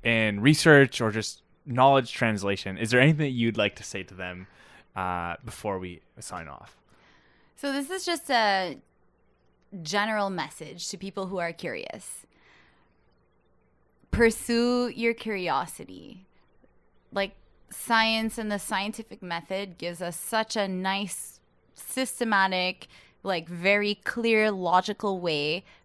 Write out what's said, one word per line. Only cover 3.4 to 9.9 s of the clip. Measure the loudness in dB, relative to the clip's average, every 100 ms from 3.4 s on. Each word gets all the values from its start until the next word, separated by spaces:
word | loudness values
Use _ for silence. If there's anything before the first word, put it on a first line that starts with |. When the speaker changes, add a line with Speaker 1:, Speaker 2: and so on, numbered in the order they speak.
| 0 2
Speaker 1:
like | 0 -2
to |
say | -10 -12
to | -12
them, | -12 -10 -12 -16 -20 -20 -20 _ -6
uh, | -4 -2 -4 -8
before | -12 -8 -6 -4
we | -6 -14 -20 -18
sign | -12 -12 -12
off? | -16 -20 -20 _ _ _ _ _ _ _ -10
Speaker 2:
So | -4
this | -4 -4
is | -6 -4
just | -4 0
a | 2 2 2 -2 -8 _ _ _ _ _ _ _ _ _ -14
general | -4